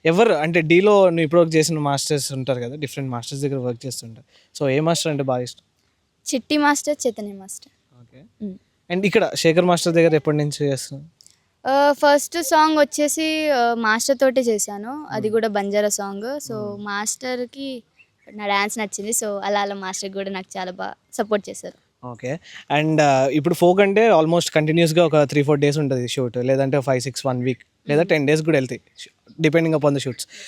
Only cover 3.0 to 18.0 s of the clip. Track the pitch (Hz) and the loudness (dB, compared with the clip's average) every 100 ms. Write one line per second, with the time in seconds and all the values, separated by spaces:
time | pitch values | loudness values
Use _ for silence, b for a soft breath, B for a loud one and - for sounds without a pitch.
3 | 135 120 117 139 143 135 123 117 135 120 | -8 -8 -8 -6 -4 -4 -6 -6 -10 -12
4 | 117 113 _ _ _ - 143 135 156 165 | -16 -20 _ _ _ -6 -2 0 0 -2
5 | 165 143 135 127 127 - _ _ _ _ | -2 -4 -2 -4 -6 -12 _ _ _ _
6 | _ _ - 269 - 302 294 285 - 294 | _ _ -8 -6 -2 0 2 0 -2 -4
7 | 254 214 208 196 190 - - _ _ 127 | -4 -6 -12 -14 -18 -20 -20 _ _ _
8 | 117 127 180 _ 208 185 _ _ _ 180 | -20 -20 -20 _ -12 -12 _ _ _ -2
9 | 202 220 180 - 165 160 180 175 175 165 | 2 2 0 0 2 4 2 2 2 4
10 | 165 156 156 151 147 - 147 135 - 139 | 4 4 0 -2 -2 -2 -4 -4 -6 -14
11 | 156 _ b b b _ - 269 285 285 | -18 _ b b b _ -2 2 4 4
12 | 294 285 - 339 320 320 311 311 294 - | 4 4 2 -6 0 4 4 4 2 2
13 | 294 320 311 311 311 269 240 233 226 220 | -2 0 -2 -2 0 2 0 0 0 0
14 | - 269 269 254 240 214 - 202 214 285 | 0 2 2 2 0 -2 -4 -8 -12 -12
15 | 302 220 214 220 220 202 202 208 208 202 | -8 -6 -2 0 0 -2 -2 0 0 -2
16 | 196 196 226 285 - 220 208 202 208 202 | -6 -8 -8 -10 -10 -10 -10 -10 -8 -6
17 | 214 - 254 254 247 269 277 254 - _ | -6 -8 -8 -8 -8 -10 -12 -12 -16 _